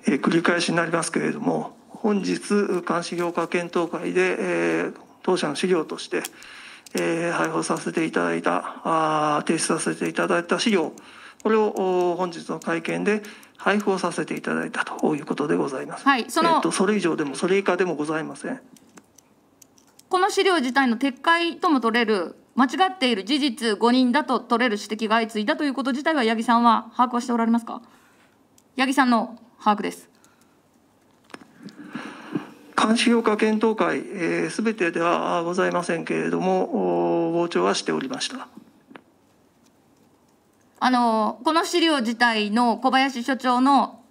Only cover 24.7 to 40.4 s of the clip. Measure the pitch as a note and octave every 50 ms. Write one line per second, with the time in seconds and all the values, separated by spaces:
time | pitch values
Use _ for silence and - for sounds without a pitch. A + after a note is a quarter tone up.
24.7 | G#3 G#3 - - - G#3 A3+ G#3 G#3+ A#3 A3+ G#3+ - G#3 G#3 G#3 D#4 D#4 D#4 C#4+
25.7 | B3+ C#4 C4 C4 C4 C4+ C#4+ E4 D#4+ D4 A#3+ A3 A#3 A3 A3+ - A#3 A#3 A#3 A#3
26.7 | A3 G#3+ - - - - B3+ B3 A#3+ A#3+ A#3+ B3 A#3+ A#3 A3+ A3+ A#3 A#3 - -
27.7 | - - - - - - _ _ _ _ _ _ _ _ _ _ _ _ _ _
28.7 | _ - C4 C4 C4+ C#4+ C4+ B3 A#3+ A3+ G3+ - - - - _ _ _ - -
29.7 | G#3 G#3 G3+ E3+ - - - _ _ _ _ _ _ _ _ _ _ _ _ _
30.7 | _ _ _ _ _ _ _ _ _ _ _ _ - - - _ _ - - -
31.7 | - - - - - - - - - - - - - - - - - - - -
32.7 | - - - A3 A3 A#3+ - B3 A#3 A#3 A3+ A3+ G#3+ G#3+ A3+ A3 G#3+ G#3+ A3 A3+
33.7 | G#3+ G#3+ F3+ E3+ D#3 C3+ - - F#3+ G3 E3+ E3+ E3+ E3+ E3+ E3 D#3+ - A3 A3+
34.7 | G#3+ G#3+ F3+ E3+ E3+ E3+ E3+ F3 E3+ E3 E3 F3 F3 F3 E3+ E3+ F3+ F#3 F3+ F3+
35.7 | F3 F3 F3 - F3+ E3 D#3+ - E3+ D#3+ D#3+ E3 E3+ E3+ F3 F#3 F#3+ F#3 F#3 -
36.7 | D#4 G#3+ F#3 F3+ F3 E3+ E3+ F3 E3+ E3+ E3+ E3 E3 E3+ E3+ E3+ E3+ F3+ F3+ G3
37.7 | G3 - - - D#3+ D#3 C#3+ C3 - - - - - - - - - - - -
38.7 | _ _ _ _ - - _ _ _ _ _ _ _ _ _ _ _ _ _ _
39.7 | _ _ _ _ _ _ _ _ _ _ _ _ _ _